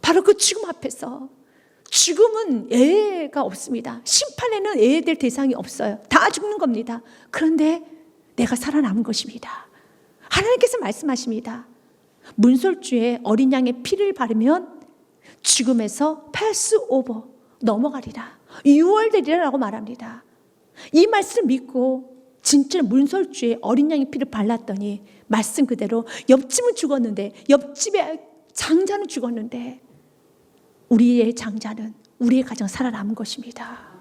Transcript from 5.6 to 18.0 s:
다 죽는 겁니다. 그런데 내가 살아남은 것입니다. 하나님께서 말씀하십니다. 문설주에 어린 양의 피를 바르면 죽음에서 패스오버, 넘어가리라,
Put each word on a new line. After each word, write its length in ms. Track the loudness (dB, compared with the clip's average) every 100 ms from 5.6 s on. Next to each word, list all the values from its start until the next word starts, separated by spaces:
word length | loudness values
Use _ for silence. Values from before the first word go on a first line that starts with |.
| -6 -6 -6 -6 0
다 200 | 2 2
죽는 300 | 0 -6 -2
겁니다. 440 | -2 -2 -6 -10 -14 -20 _
그런데 540 | -2 0 2 2 0 -8 -20 _ _ _
내가 220 | -2 -2 -2
살아남은 460 | -2 0 0 -2
것입니다. 680 | -2 -4 -6 -14 -16 -16 -18 _ _ _ _ _ -4
하나님께서 480 | -2 2 2 2 0
말씀하십니다. 880 | -4 -4 -4 -4 -4 -8 -8 -14 -18 _ _ _ _ _ -12 2
문설주에 840 | 4 6 2 -2 -2 0 0 -2
어린 300 | 0 2 4
양의 300 | 2 0 -2
피를 320 | -4 -2 -2
바르면 680 | -2 -2 2 2 2 -2 -18 -20 _ _ _ _ _
죽음에서 880 | 2 2 4 0 -2 -2 -2 -2 -10
패스오버, 960 | -4 -2 -2 0 0 2 -2 -2 -8 -12 -20 _ _
넘어가리라, 800 | -2 0 -2 -4